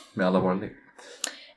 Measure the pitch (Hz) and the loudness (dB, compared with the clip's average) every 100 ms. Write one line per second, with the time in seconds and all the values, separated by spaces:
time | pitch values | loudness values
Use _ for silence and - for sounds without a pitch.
0 | - 107 92 92 92 92 107 - - - | -10 0 2 4 2 0 -4 -14 -20 -20
1 | - - - - - | -20 -8 -8 -8 -20